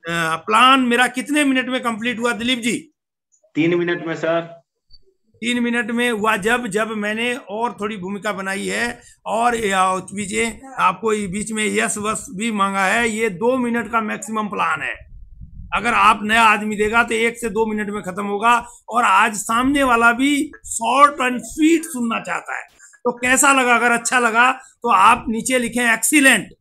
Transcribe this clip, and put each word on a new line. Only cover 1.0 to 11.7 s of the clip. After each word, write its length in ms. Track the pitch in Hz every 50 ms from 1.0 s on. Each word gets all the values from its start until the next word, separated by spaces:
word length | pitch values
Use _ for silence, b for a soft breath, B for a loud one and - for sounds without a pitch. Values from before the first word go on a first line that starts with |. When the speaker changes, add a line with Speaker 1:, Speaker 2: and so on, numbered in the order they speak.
| 254
Speaker 1:
कितने 380 | 247 247 262 220 - 285 302 294
minute 240 | 269 262 262 247 254
में 120 | 254 254
complete 380 | 220 240 226 208 226 247 240 214
हुआ 140 | 233 240
दिलीप 260 | 233 202 233 240 262 240
जी? 340 | 220 240 190 - - _ _ _ _ _ _ _ _ _ _ _ _ _ _
Speaker 2:
तीन 200 | 147 160 170 175
minute 320 | 175 170 175 175 - 156
में 80 | 165 160
sir। 440 | 151 165 160 170 170 165 165 - - _ _ _ _ _ _ - - _ _ _ _ _ _ _ _
Speaker 1:
तीन 220 | 220 233 247 247
minute 280 | 240 240 233 240 233 208
में 200 | 233 233 240 247
हुआ 260 | 233 208 202 220 220
जब, 300 | 214 180 220 240 247 240
जब 220 | 226 175 214 220 214
मैंने 460 | 226 214 208 208 214 220 233 247 240
और 420 | 269 - - 196 220 233 240 180 180
थोड़ी 160 | 202 208 226
भूमिका 360 | 196 175 190 202 202 180 214
बनाई 340 | 196 185 190 190 196 202 202
है 360 | 185 190 214 233 240 240 b b b b b _
और, 280 | 180 196 220 233 240 233
अ, 420 | 226 226 196 196 190 185 185 185
बीच 360 | 185 185 190 196 202 208 185
में 280 | 214 220 226 226 220 - - - 262 180
आपको 340 | 175 185 185 180 220 220
ये 140 | 214 214 208
बीच 260 | 190 170 208 202 220
में 140 | 220 214 214
यस 320 | 202